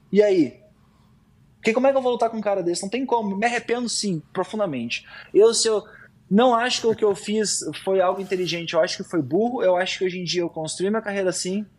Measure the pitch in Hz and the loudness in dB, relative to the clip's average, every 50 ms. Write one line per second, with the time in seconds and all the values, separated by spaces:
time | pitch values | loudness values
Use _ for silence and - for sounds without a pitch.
0 | _ - - 196 208 208 190 180 147 117 - - _ - _ _ _ _ _ _ | _ 0 4 4 6 6 6 4 2 2 0 -12 _ -20 _ _ _ _ _ _
1 | _ _ _ _ _ _ _ _ _ _ _ _ - 226 220 254 254 277 269 269 | _ _ _ _ _ _ _ _ _ _ _ _ -2 0 0 2 2 2 2 2
2 | 254 247 240 220 233 226 226 220 208 208 202 196 - 170 175 175 202 196 226 254 | 0 0 -2 0 -2 -2 -2 -4 -2 -2 -2 0 0 -2 -2 -4 -4 -6 -4 -4
3 | 277 247 240 233 220 202 196 196 220 240 240 240 233 - 226 247 247 226 - - | -2 0 -2 -2 -2 -2 -4 -2 -2 -2 -2 -2 -4 -4 -4 -4 -2 -4 -4 -4
4 | - 202 180 156 - _ - 185 180 - - 214 208 180 143 123 117 117 - - | -4 -4 -4 -4 -6 _ -6 -6 -6 -4 -2 -4 -4 -2 -4 -6 -6 -6 -8 -8
5 | - - - - - - - 185 208 226 220 - - 226 220 202 - - - - | -10 -14 -20 -20 -8 0 4 6 6 6 6 4 0 0 0 -2 -4 -6 -20 -20
6 | - - _ _ _ - 185 208 254 254 233 226 240 254 240 - - 226 214 220 | -20 -20 _ _ _ 2 4 6 6 6 4 4 2 0 -2 0 0 0 0 2
7 | 226 208 196 - - - 208 220 214 190 - - - 156 147 - - 190 190 190 | 2 0 0 0 -2 -2 0 0 0 0 -2 -4 -6 -8 -8 -6 -4 0 2 2
8 | 180 180 190 196 196 190 196 185 180 160 165 170 170 160 - 165 160 185 - - | 2 2 2 -2 -4 -4 -4 -4 -2 -4 -4 -6 -6 -2 0 2 2 0 0 -8
9 | 190 - - 170 143 123 151 190 220 240 254 240 185 185 180 175 185 185 - - | -8 -4 -2 -2 -2 0 0 0 0 0 0 0 2 2 2 2 0 -2 -2 -2
10 | 190 185 175 185 180 160 160 175 170 160 - 165 156 156 - - 180 196 214 226 | -4 -4 -4 -4 -6 -4 -2 -2 -2 -4 -4 -6 -8 -8 -6 -4 -2 -2 -2 -2
11 | 220 214 196 202 190 185 175 - - 180 190 208 208 - _ | -4 -4 -4 -2 -2 -2 -2 -2 -4 -4 -4 -6 -6 -8 _